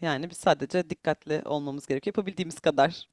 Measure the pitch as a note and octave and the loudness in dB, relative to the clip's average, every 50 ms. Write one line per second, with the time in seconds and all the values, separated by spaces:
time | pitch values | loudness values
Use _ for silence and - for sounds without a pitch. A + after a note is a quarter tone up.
0 | E3+ E3 C#3+ C3 D#3+ F3 - - - F#3 D#3 C#3+ C#3 - - F3+ F3 D#3 - - | -2 -2 -2 -2 -4 -6 -6 0 2 2 2 2 0 -2 -2 -2 -2 -2 -6 -4
1 | - D#3+ D3+ - _ D#3 D3+ D#3 - - D3 D3 C#3+ C#3+ C#3 C#3+ - - C3+ C3+ | -2 -2 -2 -2 _ -4 -4 -2 -2 -2 -2 -2 -2 -4 -6 -6 -4 -2 -2 -2
2 | - G3+ G3+ A3 G3 F#3+ - - F3+ D#3+ - - - E3 D3 C3+ C#3 D#3+ E3 - | -2 -2 -2 -2 -2 -2 -4 -4 -4 -6 -4 0 2 2 4 6 4 4 2 -2
3 | - _ | -14 _